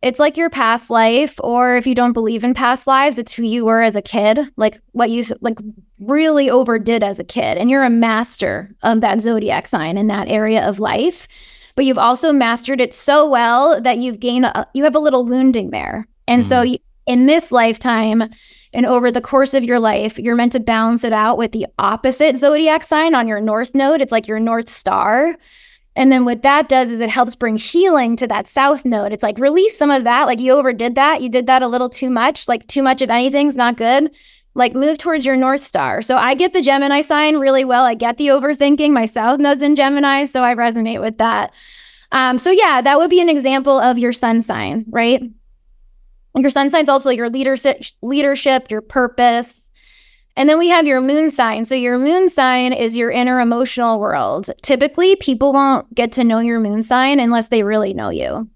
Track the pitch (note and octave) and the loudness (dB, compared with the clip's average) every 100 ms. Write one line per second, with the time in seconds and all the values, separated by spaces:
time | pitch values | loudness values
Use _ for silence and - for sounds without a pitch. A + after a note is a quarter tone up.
0 | B3+ A#3+ D4 D4 E4 C#4 A#3 A#3 - A#3 | -4 0 -2 0 -4 -2 -2 -2 -2 2
1 | A3+ A#3 D4 - - A#3+ B3 B3 A#3+ B3 | 2 2 -2 -4 -4 0 2 2 0 0
2 | A#3+ A#3+ A3 A3+ A#3+ A#3+ B3 B3+ - C4+ | 0 0 -2 -2 -2 -2 -2 -2 0 2
3 | C#4+ C4 A3 - A#3 A#3 A3+ A3+ A3+ G#3+ | 2 -2 -10 -6 -4 -2 0 2 2 0
4 | G3+ A3+ G#3 A#3 C#4+ - A3 - _ A#3+ | -4 -2 0 0 -2 -2 -2 -2 _ -2
5 | A#3+ A#3 A#3 - A#3 A3+ G#3+ G#3+ _ _ | -2 -2 -6 -6 -6 -6 -12 -20 _ _
6 | G3+ C#4+ D#4+ D4 C#4 B3 A#3+ A3+ A3+ A#3 | -4 0 2 2 2 2 2 0 0 -2
7 | G#3 G3 F3 A#3 - F3 A3 C4+ C4 A#3 | -2 -6 -10 -6 -4 -2 0 2 2 2
8 | A3+ A3 A#3 - F#3+ G2+ G3+ - - A3+ | 2 0 -4 -6 -6 -6 -10 -6 -2 0
9 | A3 A#3 A3 A3+ G#3+ - - G#3 D#3 F#3+ | 0 0 -2 -2 -2 -4 -4 -6 -4 -2
10 | G#3+ G3+ G3 G#3+ A3 A3 - F#3+ G#3+ - | -2 -2 -2 -2 0 0 0 -4 -4 -2
11 | D4 F4 - - - - - - C4+ B3 | -2 -4 -16 -20 -20 -20 -14 -2 0 2
12 | A#3 B3 E4 C#4+ A#3+ A#3 A#3+ C4+ B3 - | 2 2 2 2 2 -2 -4 -2 -2 -2
13 | - C#4+ D4+ C4 A#3 A#3+ C#4+ E4 A#3 A#3+ | 0 2 4 2 2 2 2 2 0 -2
14 | B3+ G#3+ A#3+ A#3+ B3+ - - C4+ D4 C#4+ | -4 -6 -4 0 0 -2 -6 0 2 2
15 | D4+ C4 A#3+ B3 C4 A#3 F#3 - D2 - | 2 0 0 2 2 0 -2 -8 -8 -10
16 | G#3+ _ - A#3+ G#3 B3+ B3 B3 _ _ | -12 _ 0 0 2 2 0 -2 _ _
17 | - B3 C4 D#4+ D#4+ A#3+ A3+ A3+ B3+ A3+ | -2 2 4 4 2 0 0 0 -2 -2
18 | A3 A3 A3 - _ - _ - A#3+ B3+ | 0 0 -2 -8 _ -20 _ -4 0 2
19 | B3 A#3+ A#3+ C4+ C4+ C4+ A#3+ B3 A3 G#3 | 0 -2 -2 0 2 0 0 0 0 0
20 | G#3+ - A3+ A#3 A#3+ B3 A3+ A3+ A3+ A#3 | -4 -6 -4 0 0 -2 -2 0 0 0
21 | A#3+ A3 G#3+ A#3 A3+ A3+ - - G3 A3 | -2 0 0 0 -2 -4 -10 -4 -4 -2
22 | C4 C4 D4+ C4 C#4 D4+ D#4 D#4 - D4+ | -2 2 2 4 2 4 2 0 0 0
23 | D#4+ D4+ A#3 G#3 G#3+ G#3+ A#3+ C4+ C4+ D#4 | 2 2 0 -2 -2 -2 -2 0 2 2
24 | C4+ A3+ G#3+ A3 A3+ A3+ A#3 - - F#3+ | 0 -2 -4 -4 -2 -2 -6 -8 -4 -2
25 | F#3 A#3 D#4 D#4+ _ _ - _ _ - | 0 2 0 -4 _ _ -20 _ _ 0
26 | C4 C4 B3 A#3 C4+ C#4+ D4+ C4 B3+ A#3 | 2 4 2 0 2 2 2 2 0 -2
27 | A#3 A#3 A#3+ A#3+ A#3+ A3 - E4+ F#4+ D#4 | -4 0 -2 0 -4 -4 -4 0 2 2
28 | A#3+ A#3 B3 G#3+ G3+ - C4+ C#4+ C4 A3 | 0 -2 -4 -6 -4 0 0 0 -2 -2
29 | G3+ G#3+ G#3 G#3 C4+ D#4+ G4+ G#4+ D4 C#4 | -4 -4 -4 0 0 2 0 2 0 2
30 | A#3 A#3+ C#4+ A#3 B3+ C4+ C4 A#3 A#3 A#3+ | 2 2 2 0 2 2 2 -2 -4 2
31 | C#4+ D#4 B3+ A#3+ B3 C4 B3+ A#3+ B3+ - | 2 2 0 -2 2 2 2 -2 -4 -4
32 | B3+ A#3+ A#3+ - - A#3 _ - C4+ C4 | -4 0 0 -2 -4 -6 _ -2 0 0
33 | B3+ A#3 B3+ C#4 D4 C4+ A#3+ A#3+ A#3 C4+ | 0 0 0 0 0 0 -2 0 0 2
34 | D4+ _ _ _ _ - B3 B3 C#4+ D#4 | 0 _ _ _ _ 0 0 2 -2 -2
35 | F4 D#4+ C4 C4 C4 C#4 C#4 F3+ C3+ G2+ | -2 -2 0 0 0 -2 -4 -4 -2 -4
36 | A3 B3+ A#3 C4+ F4+ F#4 C4+ C4+ C#4 C#4+ | -2 0 0 0 0 0 2 2 2 0
37 | D4+ D4 D4+ D#4 C4+ C4+ C4+ B3 B3+ A3+ | 0 0 0 0 2 2 2 2 2 0
38 | A#3 A#3+ C#4+ C#4 C4+ C#4+ C#4+ C#4+ D4+ C#4 | -4 -2 2 2 2 0 2 2 2 2
39 | A3 A#3+ A3 C4+ C#4+ C#4+ C#4+ D4 C#4 C#4+ | 0 -2 0 2 2 2 2 2 2 2
40 | C#4+ C#4 C#4 C4 B3 A#3+ A#3 A3+ A3 A#3 | 0 0 -2 0 0 2 0 0 -4 -4
41 | A3 A3 A3+ A3 - _ - - - - | -6 -2 0 0 -4 _ -20 -20 -20 -20
42 | _ C4 C4 B3+ F4 F#4 G4+ C4+ B3 C4+ | _ 0 0 0 2 4 4 2 2 2
43 | E4 F4+ E4+ D4 C4 C4+ C4+ C4+ A#3+ B3 | 4 4 4 2 0 0 2 2 2 2
44 | A#3+ A#3+ A#3 A3+ A3+ - C#3 D#3 A3 A3 | -2 -2 0 0 -2 -6 -6 -6 -6 -2
45 | A#3 B3+ B3 A3 _ _ _ _ _ _ | 0 0 -2 -18 _ _ _ _ _ _
46 | _ _ _ - C4+ C4+ C#4 E4 D4+ C#4 | _ _ _ -2 0 0 0 0 2 2
47 | C4+ B3+ A#3 B3 C4+ C4+ C#4+ - - _ | 2 -2 -2 -4 -2 0 -2 -4 -8 _
48 | A#3 C#4 C#4 C#4 C#4+ C4 C4 G#3+ G#3+ C4+ | -4 -2 0 0 0 0 -2 -10 -6 -2
49 | B3 B3 B3 A#3 A#3 - - _ _ _ | -2 2 2 2 -4 -14 -20 _ _ _
50 | _ _ _ - C#4 D#4 F4 F4 D4+ C4 | _ _ _ 0 2 4 4 2 2 0
51 | C4 D4 D#4+ C#4+ A#3 A3 A3+ C4 B3 B3 | 2 2 0 0 -2 -2 -4 -4 -2 0
52 | C4+ F4 F#4 - C4 B3+ B3+ B3+ A#3 A#3 | 0 2 2 2 0 2 0 -2 -4 -2
53 | A#3 A#3+ B3 B3+ A#3 A#3 B3+ - A#3 A3 | -2 -2 0 0 0 0 -2 -2 -2 -2
54 | G3+ D#3 G#2 C#3 G3+ - - C4 C#4 D4 | -2 -2 -2 -4 -8 -12 -2 0 0 2
55 | F#4 G4 - B3 C#4 C#4 C#4 C4 - - | 2 2 0 0 2 2 2 0 -2 -4
56 | A#3+ B3 A#3 A3+ A#3 A#3 G#3+ G#3 A3 B3 | -4 0 0 0 0 -2 -2 -4 -2 0
57 | C4 C#4+ A#3+ A#3 A3 A3+ G3+ G#3+ G3+ F#3+ | 2 2 2 0 0 0 0 0 -2 -4
58 | G#2 E2 - - A3 | -6 -6 -6 -8 -10